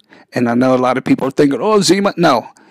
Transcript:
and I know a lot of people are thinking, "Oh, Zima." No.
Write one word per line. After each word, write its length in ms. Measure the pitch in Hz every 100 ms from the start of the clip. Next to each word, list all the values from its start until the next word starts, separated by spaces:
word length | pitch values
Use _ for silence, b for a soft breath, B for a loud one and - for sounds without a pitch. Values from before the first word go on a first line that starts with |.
| b b b
and 160 | 127 120
I 60 |
know 200 | 120 131
a 40 | 127
lot 180 | 127 131
of 80 |
people 240 | - 135 131
are 20 |
thinking, 300 | - 147 139
"Oh, 220 | 196 214
Zima." 320 | 151 190 202 165
No. 320 | 165 123 - B B